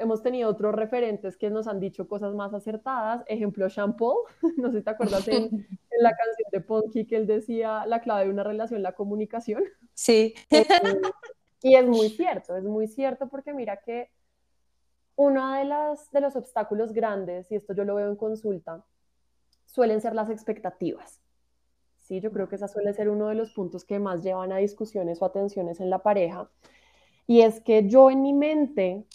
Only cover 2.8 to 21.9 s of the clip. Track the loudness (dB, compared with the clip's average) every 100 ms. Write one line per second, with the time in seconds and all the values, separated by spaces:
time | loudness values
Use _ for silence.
2.8 | -6 -6 -4 -6 -6 -4 -4 -2 -4 -2
3.8 | -4 -2 -2 -2 -4 _ -4 -2 -2 -2
4.8 | -4 -4 -2 -2 0 0 0 -6 -8 -16
5.8 | _ 2 4 4 -4 -4 -6 -6 -2 -2
6.8 | -2 -4 -2 -2 0 -2 -2 -4 -4 -4
7.8 | -2 -4 -2 0 0 -2 -4 -6 -6 -4
8.8 | -6 -6 -6 -4 -6 -6 -6 -4 -4 -6
9.8 | _ -4 2 4 4 -2 4 4 6 4
10.8 | 4 0 -2 -6 -16 -20 _ _ 8 8
11.8 | 8 4 2 0 -2 -2 -6 -6 -4 -4
12.8 | -4 -2 -4 -4 -8 -10 -10 -8 -8 -8
13.8 | -8 -10 -10 _ _ _ _ _ _ _
14.8 | _ _ _ 2 4 4 0 -2 -2 -2
15.8 | -2 -4 -2 0 0 -2 -6 -6 -2 -2
16.8 | -2 -2 -2 -2 -6 -10 -6 -8 -4 -4
17.8 | -2 -2 -2 -4 -6 -4 -6 -6 -10 -16
18.8 | _ _ _ _ _ _ _ _ _ 0
19.8 | 2 2 -2 -4 -4 -6 -8 -8 -8 -6
20.8 | -8 -8 -14 _ _ _ _ _ _ _
21.8 | _